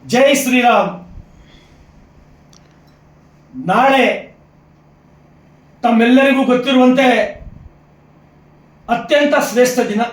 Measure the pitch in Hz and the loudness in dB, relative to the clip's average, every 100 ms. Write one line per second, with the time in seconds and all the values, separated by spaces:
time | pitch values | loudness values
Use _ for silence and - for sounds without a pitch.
0 | - 240 277 277 247 254 240 208 190 - | -2 2 2 2 0 0 2 0 -2 -8
1 | - - - _ - - _ _ _ _ | -18 -20 -20 _ -20 -20 _ _ _ _
2 | _ _ _ _ _ - _ _ _ _ | _ _ _ _ _ -20 _ _ _ _
3 | _ _ _ _ _ 131 151 202 269 269 | _ _ _ _ _ -14 -4 0 2 2
4 | 233 - - _ _ _ _ _ _ _ | 0 -2 -12 _ _ _ _ _ _ _
5 | _ _ _ _ _ _ _ _ 233 226 | _ _ _ _ _ _ _ _ -2 2
6 | 233 254 269 262 262 247 247 254 254 254 | 4 4 2 0 0 -2 0 2 2 2
7 | 262 220 - - - - - _ _ _ | 2 0 -2 -8 -20 -20 -20 _ _ _
8 | _ _ _ _ _ _ _ _ - 233 | _ _ _ _ _ _ _ _ -8 -8
9 | - 294 285 285 - 220 247 - 214 208 | -2 0 0 0 -2 0 0 0 -4 -4
10 | 233 | -6